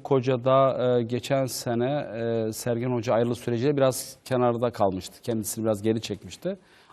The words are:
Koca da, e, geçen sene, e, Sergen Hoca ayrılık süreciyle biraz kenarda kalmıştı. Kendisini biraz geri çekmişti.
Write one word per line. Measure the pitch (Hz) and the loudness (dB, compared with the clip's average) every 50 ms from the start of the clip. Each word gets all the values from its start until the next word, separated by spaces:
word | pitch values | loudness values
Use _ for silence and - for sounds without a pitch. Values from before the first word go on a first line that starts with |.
| - | 2
Koca | - 139 131 120 135 131 123 120 | 2 2 2 2 2 0 2 2
da, | 131 131 135 135 135 - - 123 123 123 123 | 4 6 6 6 4 4 2 2 2 2 2
e, | 120 | 2
geçen | 110 123 120 - - 139 135 135 | 0 -2 -4 -2 0 0 0 0
sene, | 123 - - - 127 117 120 123 131 147 147 - - 104 113 117 117 117 113 110 110 | -2 -4 -6 -4 -2 -2 0 0 0 -2 -2 -4 -6 -6 -4 -2 -2 0 0 -2 -2
e, | 110 | -4
Sergen | - - 123 117 113 120 127 123 | -4 -4 -2 -2 -2 -2 -2 -2
Hoca | 120 107 123 110 | -2 0 2 2
ayrılık | 113 120 120 120 - | 2 2 2 0 -2
süreciyle | - 120 117 113 120 147 147 | -2 -2 -2 0 0 0 2
biraz | 135 135 131 127 - - - - - - | 4 4 2 2 0 -6 -12 -14 -16 -8
kenarda | - 131 123 123 120 117 117 123 120 | -4 0 2 2 2 2 2 -2 -2
kalmıştı. | - - 107 98 95 92 - - - - - | 0 2 2 2 0 -2 -6 -10 -14 -12 -6
Kendisini | 120 113 110 101 - - 113 110 | -4 -4 -4 -4 -6 -6 -2 0
biraz | 110 107 98 104 | 0 0 0 2
geri | 110 113 117 | 0 0 0
çekmişti. | - - 104 - - 90 - - - 180 202 185 _ _ _ _ _ - | -2 -6 -8 -8 -10 -14 -14 -10 -8 -8 -8 -8 _ _ _ _ _ -20